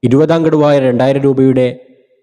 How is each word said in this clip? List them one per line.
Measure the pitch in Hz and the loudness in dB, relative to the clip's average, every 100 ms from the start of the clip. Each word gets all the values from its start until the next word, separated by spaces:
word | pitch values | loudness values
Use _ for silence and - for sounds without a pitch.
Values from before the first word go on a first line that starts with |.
ഇരുപതാം | 123 135 156 165 | 0 0 2 0
ഗഡുവായ | 160 156 147 143 | 0 0 0 2
രണ്ടായിരം | 131 123 131 139 139 | 0 0 -2 0 -2
രൂപയുടെ | 135 135 131 127 120 - _ _ _ | 0 0 0 -2 -6 -20 _ _ _